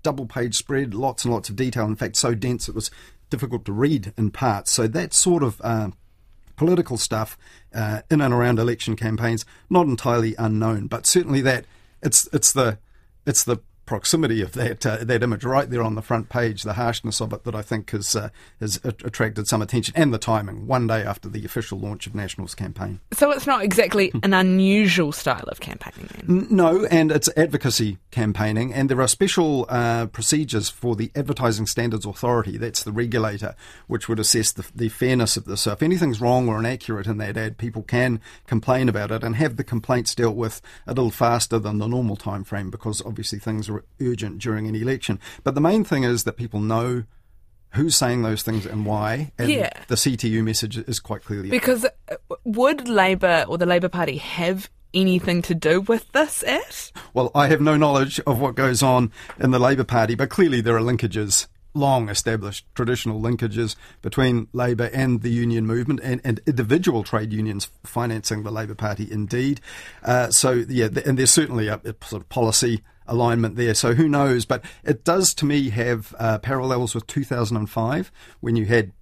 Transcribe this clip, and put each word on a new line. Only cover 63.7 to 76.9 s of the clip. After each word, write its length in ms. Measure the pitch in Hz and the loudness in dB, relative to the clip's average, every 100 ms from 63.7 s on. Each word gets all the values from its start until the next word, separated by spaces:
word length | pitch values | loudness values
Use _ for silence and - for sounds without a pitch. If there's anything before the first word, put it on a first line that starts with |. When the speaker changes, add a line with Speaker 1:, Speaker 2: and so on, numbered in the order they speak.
| - - - | -6 -16 -12
Speaker 1:
between 460 | - - 131 120 107 | -6 0 2 2 -2
Labour 360 | 123 123 117 120 | -2 0 0 -2
and 280 | 127 135 120 | 0 0 0
the 100 | 120 | 0
union 360 | 117 117 113 110 | 0 0 0 0
movement 320 | 117 120 135 | -2 -2 -4
and, 200 | 131 123 | -2 -4
and 160 | 135 113 - | -2 -2 0
individual 560 | 123 110 151 180 120 | 0 2 2 2 0
trade 300 | 98 113 110 | -2 -2 -2
unions 360 | 107 110 101 - - | -2 -2 -4 -8 -12
financing 600 | - 120 120 110 - 107 | -8 -4 -2 -4 -4 -6
the 80 | 104 | -6
Labour 240 | 110 107 104 | -8 -8 -6
Party 300 | 107 101 107 | -6 -4 -6
indeed. 480 | 107 104 123 135 143 - - - - | -6 -2 0 0 -2 -8 -18 -18 -10
Uh, 280 | - 123 117 | 0 2 2
so, 340 | - 131 123 117 | 2 4 2 0
yeah, 180 | 127 107 | 0 0
th-, 180 | 127 143 | 0 0
and 140 | 131 | 2
there's 120 | 131 | 4
certainly 360 | - 151 123 107 | 4 2 0 -2
a, 140 | 104 | -4
a 100 | 113 104 - | -8 -14 -12
sort 160 | 104 | -12
of 80 | - | -8
policy 520 | - 113 - 123 110 - _ - | 0 2 2 0 -2 -6 _ -6
alignment 480 | 120 120 117 113 98 | 0 2 2 -2 0
there, 200 | 120 107 | 0 2
so 180 | 120 | 2
who 160 | 120 160 | 4 4
knows? 360 | 147 139 123 113 | 4 2 0 0
But 200 | 120 - - | -4 -4 -10
it 200 | - 147 | -2 0
does, 320 | - 180 185 - | 2 2 2 0
to 100 | 147 | 0
me, 240 | 147 131 | 2 0
have, 460 | 110 120 117 101 - | 0 0 -2 -6 -4
uh, 220 | 113 107 | 0 0
parallels 560 | - 135 127 123 120 | -2 -2 0 0 -2